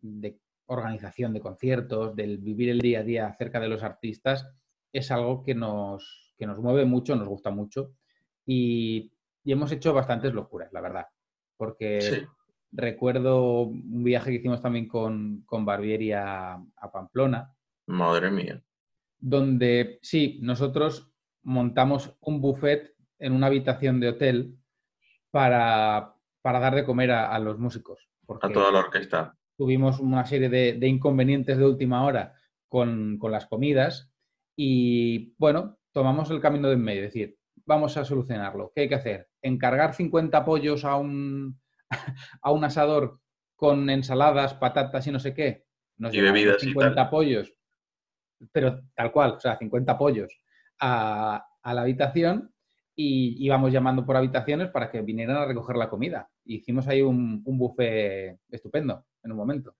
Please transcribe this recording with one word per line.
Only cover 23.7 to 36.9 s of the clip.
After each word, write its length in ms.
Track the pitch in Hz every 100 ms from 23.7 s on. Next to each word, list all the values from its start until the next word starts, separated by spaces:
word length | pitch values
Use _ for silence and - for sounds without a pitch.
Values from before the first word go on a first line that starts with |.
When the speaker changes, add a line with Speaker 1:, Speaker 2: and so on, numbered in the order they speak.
| 127 135 127
Speaker 1:
de 100 | 120
hotel 480 | 117 139 120 123 - _ _ _ _ _ _ _
para, 840 | 147 131 123 117 113 107 107 104 _ _ _
para 180 | 131 123
dar 160 | 127 135
de 80 | 131
comer 260 | 123 127
a, 220 | 120 110
a 60 | 110
los 180 | 107 107
músicos. 480 | 120 117 - 101 _ _
Speaker 2:
A 20 | _
Speaker 1:
Porque 220 | 107 101
Speaker 2:
toda 220 | 104 98
la 80 | 98
orquesta. 560 | 92 - - 85 80 _ _ _
Speaker 1:
tuvimos 420 | 131 131 135 131
una 260 | 135 131 127
serie 240 | 143 131
de, 240 | 127 123
de 140 | 117 131
inconvenientes 720 | 131 139 135 131 139 127 135
de 80 | 135
última 400 | 127 127 123 139
hora 280 | 123 92 _ _ _ _
con, 500 | 127 120 117 107 104
con 140 | 110
las 140 | 107 -
comidas 640 | 110 143 139 143 - - _ _ _ _ -
y, 800 | 139 127 123 120 120 117 110 _
bueno, 420 | 151 151 - - _
tomamos 380 | - 131 143 151
el 100 | 160
camino 260 | 151 147 139
de 80 | 131
en 80 |
medio, 200 | 113